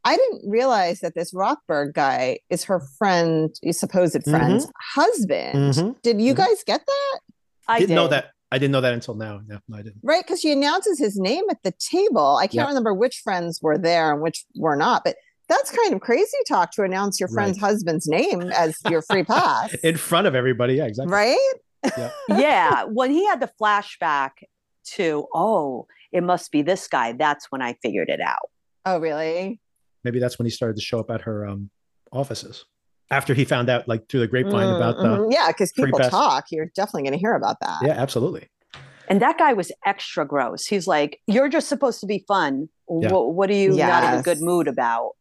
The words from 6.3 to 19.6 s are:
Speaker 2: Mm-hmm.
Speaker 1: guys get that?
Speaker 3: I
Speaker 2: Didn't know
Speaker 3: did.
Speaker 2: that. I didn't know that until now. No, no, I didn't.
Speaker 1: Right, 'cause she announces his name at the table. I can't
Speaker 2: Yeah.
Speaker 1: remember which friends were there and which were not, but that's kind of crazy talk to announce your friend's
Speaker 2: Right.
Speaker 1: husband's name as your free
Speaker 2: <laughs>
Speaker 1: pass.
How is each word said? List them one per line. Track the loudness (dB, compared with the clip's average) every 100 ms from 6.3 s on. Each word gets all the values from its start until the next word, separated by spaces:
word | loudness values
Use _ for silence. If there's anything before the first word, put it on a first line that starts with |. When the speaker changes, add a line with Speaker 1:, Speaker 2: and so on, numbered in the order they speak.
Speaker 2:
Mm-hmm. | 4
Speaker 1:
guys | 2 2 0
get | -4 -2
that? | -4 -4 -6 _ _ _ _ -2
Speaker 3:
I | 2
Speaker 2:
Didn't | 4 4
know |
Speaker 3:
did. | 4
Speaker 2:
that. | 0 -2 _ _
I | 0
didn't | 2
know | 2
that | 2
until | -2 -6
now. | -8 -8 -10 -14
No, | -18 -16
no, | -16
I |
didn't. | -16 -8
Speaker 1:
Right, | 0 0 0
'cause | -2
she | 0
announces | 2 2 0 -2 0
his | -2 -2
name | -2 -2 -2
at | -4
the | -6
table. | -6 -4 0 2 4 4 4
I | 2
can't |
Speaker 2:
Yeah. | 0 0
Speaker 1:
remember | 0 0
which | 0 0 -2
friends | -6 -4 -4 -4
were | -2 0
there | 2 2 2
and | 0
which | -2 -6 -14 -4
were | -2 2
not, | 2 2
but | -2 -6 _ _ 0
that's | 0 0
kind | 0 0
of | 0
crazy | 0 2 2 -2 0
talk | 0 0
to | 0
announce | -2 0 -2 -2
your | -2
friend's | 0 -2 0
Speaker 2:
Right. | 0
Speaker 1:
husband's | 0 0 -2 0
name | 0 2 -2
as | -2 0 0 0 -2
your | -2
free | 0 -2
Speaker 2:
<laughs> |
Speaker 1:
pass. | 2 2 2 0